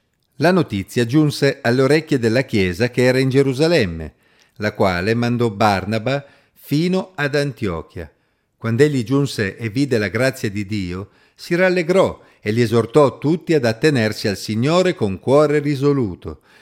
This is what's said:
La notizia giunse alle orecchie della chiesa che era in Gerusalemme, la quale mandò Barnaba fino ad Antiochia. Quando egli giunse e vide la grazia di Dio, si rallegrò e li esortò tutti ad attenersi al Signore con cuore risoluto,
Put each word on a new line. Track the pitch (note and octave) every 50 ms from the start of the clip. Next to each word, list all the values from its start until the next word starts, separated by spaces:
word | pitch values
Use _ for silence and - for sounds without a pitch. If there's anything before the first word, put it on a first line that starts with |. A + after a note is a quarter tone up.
| _ _ _ _ _ _ _
La | - C#3 E3+
notizia | F#3 F3+ C#3+ - - G2 F#2 - - B2+ A#2+
giunse | A2+ B2 D#3 D3+ D3 - - D#3 C#3 - - -
alle | B2+ A#2+ B2+
orecchie | C3+ C3 D3 D#3+ D#3+ - D3 C3
della | A#2+ A2+ A2 C3 C3+
chiesa | - - G#2+ F#2+ F#2 F2 E2+ A#2 A#2+
che | - B2+ B2
era | B2+ B2+
in | C3 C3+ C3
Gerusalemme, | B2 C#3 C#3 C3+ C3 A#2+ D#3 D#3+ F3 D#3 A2 F2+ E2 D#2+ D#2+ D2 - _ _ _ _ _ _ _ _
la | - G#2 G#2 -
quale | - A2 F#2+ F2+ F2 F2+ G#2 A#2
mandò | A#2+ A#2+ A#2+ A#2+ A#2 A#2+ A#2
Barnaba | G2+ G2+ A2 G#2+ G2+ F#2 F2+ G2+ A2 A2 G#2 B2 C#3 C#3+ C#3 - _ _ _ _ _
fino | _ - - C#3+ D3 E3+ F3+ F3+ F#3 F#3+ - -
ad | - D3 C#3+ C3+
Antiochia. | D3 C#3+ C#3+ B2 - A2+ G2 E2+ E2 D2+ - - F#2 E2 D2+ _ _ _ _ _ _ _ _ _ _
Quando | - A2+ A2+ A#2 C#3+
egli | D3+ D3 C3 A2+
giunse | G2+ C3+ C#3 C#3+ B2+ - - G#2+ F#2+ -
e | - A#2 A2+
vide | G2+ C3 D3 C3 B2+ A2
la | G#2 G2
grazia | F2 A2 B2+ C3+ C3 - - A2
di | G2 G#2 G2+
Dio, | F#2+ A2 G#2 F#2 F2 F2 F#2 G2+ - _ _ _ _ _
si | - - - F3
rallegrò | E3+ F#3 F#3 F3+ F3+ E3+ D3+ F3+ F#3+ E3 G#2+ D#2 - - _ _ _
e | - G#2
li | A2 A#2 A#2+
esortò | G#2+ A2+ A#2 A2 - - D#3 D3 B2+ - -
tutti | - C#3+ E3 E3+ - - E3
ad | D3 B2
attenersi | A2+ A2+ - - D#3 D3 B2+ A2 G#2+ G#2 - -
al | A2 G2 -
Signore | - - G#2+ A2 A#2+ D3 E3 F3+ F#3 F3+ F3
con | - A#2 G2+ F#2+ F2+
cuore | - - C3 D3 D3+ D3 D3 D3+
risoluto, | C#3 C#3+ D3 B2+ C#3 C#3+ C#3+ C#3 B2 G2 F2 - - E2+ D2+ - _ _ _ _